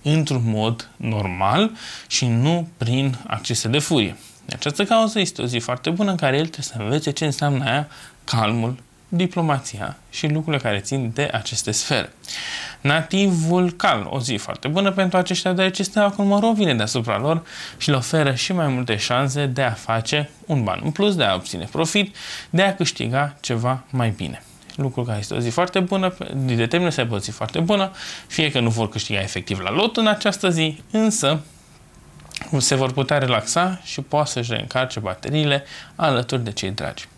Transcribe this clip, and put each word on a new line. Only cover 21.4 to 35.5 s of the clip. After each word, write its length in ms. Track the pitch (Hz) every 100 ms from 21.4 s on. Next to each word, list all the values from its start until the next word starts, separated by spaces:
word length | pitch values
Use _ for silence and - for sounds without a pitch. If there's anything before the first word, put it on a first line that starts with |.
| - 87 101
profit, 440 | 147 165 208 202 - - - -
de 120 | 170
a 140 | 196
câștiga 600 | 196 - - 117 131 143 143
ceva 440 | - 117 123 131 -
mai 200 | 131 113
bine. 340 | 101 82 60 - - -
Lucru 280 | - 135 127
care 160 | 120 104
este 140 | 104
o 60 | -
zi 100 | 120
foarte 300 | 120 180 190
bună, 360 | 180 196 185 185 - 139 131
îi 80 |
determină 340 | 117 117 175 180
să 100 | 143
aibă 160 | 117
o 40 | 104
zi 120 | 101
foarte 280 | 110 - -
bună, 320 | 170 202 190 - - - -
fie 240 | - 151
că 80 | 127
nu 100 | 117
vor 200 | 110 104
câștiga 300 | 110 - 98
efectiv 400 | 95 92 - 95
la 120 | 92
lot 260 | 131 226 233
în 100 | 220
această 420 | 208 208 196 190
zi, 320 | 165 160 151 -
însă 480 | 214 220 214 139 156 - - - - - - - - - - - 139
se 180 | -
vor 160 | 135 131
putea 260 | 131 127 147
relaxa 600 | 131 117 - 170 180 180
și 180 | - -
poate 280 | 139 151 147
să-și 220 | 127 117
reîncarce 480 | 113 - 127 131 -
bateriile 640 | 101 92 - 151 147